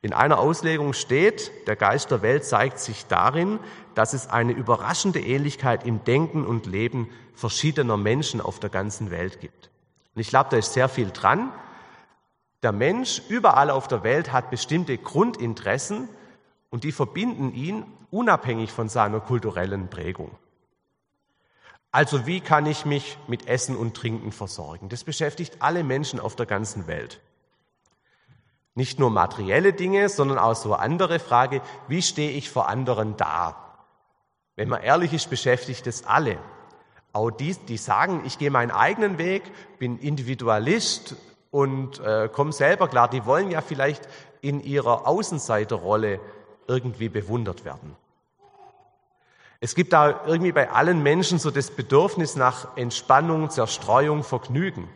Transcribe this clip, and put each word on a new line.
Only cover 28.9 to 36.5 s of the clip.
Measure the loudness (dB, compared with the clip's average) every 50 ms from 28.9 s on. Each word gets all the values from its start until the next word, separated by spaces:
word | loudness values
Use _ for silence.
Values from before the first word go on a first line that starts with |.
| 2 2
nur | 2 4
materielle | 4 4 2 2 0 -6 -2 2 2 4 4 4 2
Dinge, | 2 -2 0 2 2 2 2
sondern | 2 0 0 2 2 2
auch | 4 2 2
so | 0 0 -2 0
eine | 0 0
andere | 0 0 0 0 0 0 -2
Frage, | 0 2 4 4 4 4 0 -6 -6 -8 -18 -18 -8 -4
wie | -4 -2
stehe | -2 -2 -2 -2 -4 -2
ich | -4 -6 -8 -4
vor | -2 -2 0 0
anderen | 0 -2 0 0 0 0 0 -2 -2 -2
da? | -2 -2 0 -2 -2 -4 -6 -10 -20 -20 -20 _ _ _ _ _ _ _ _ _ _ _ _ _ _ _ _
Wenn | -6 -4 -2
man | -2 -2
ehrlich | 4 4 4 4 4 0 -2
ist, | -2 -4 -4
beschäftigt | -6 -2 2 2 2 2 0 -8 -12 -8 -8
es | -8 -8 -8 -2
alle. | 2 2 2 4 2 -4 -4 -8 -16